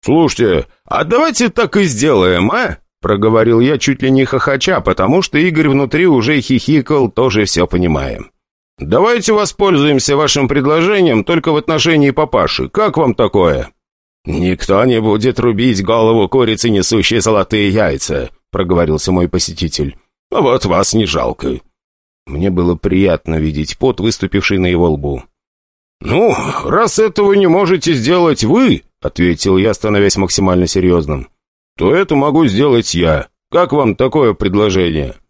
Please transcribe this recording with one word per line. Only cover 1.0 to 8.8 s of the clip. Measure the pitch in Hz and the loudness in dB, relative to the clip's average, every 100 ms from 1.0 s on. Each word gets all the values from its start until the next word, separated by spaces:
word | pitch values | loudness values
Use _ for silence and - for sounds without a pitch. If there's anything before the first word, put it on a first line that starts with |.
| 151 | -2
давайте | 240 320 247 240 | 0 0 0 -2
так | - 220 202 | 0 -2 0
и | |
сделаем, | 190 113 143 117 92 87 98 | 0 0 2 2 2 2 0
а?» | 202 240 - _ _ | 0 -4 -8 _ _
проговорил | 92 101 107 113 113 117 | -4 0 2 2 4 4
я | 127 147 | 2 0
чуть | - 135 | -2 -2
ли | 131 | 0
не | 135 131 | 2 2
хохоча, | 131 147 135 156 170 | 0 -2 -2 -2 -2
потому | 92 92 95 160 | -2 0 2 0
что | 185 147 | 0 0
Игорь | 175 156 156 | 0 0 0
внутри | 139 135 151 180 | 0 0 0 2
уже | 135 113 151 | 2 2 -2
хихикал, | 113 127 - 151 127 151 120 | 0 -2 0 0 0 0 0
тоже | - 127 104 101 | 0 0 0 0
всё | - 87 | 0 0
понимая. | 90 90 73 67 - - _ _ _ _ | 0 0 0 -4 -10 -14 _ _ _ _
«Давайте | _ | _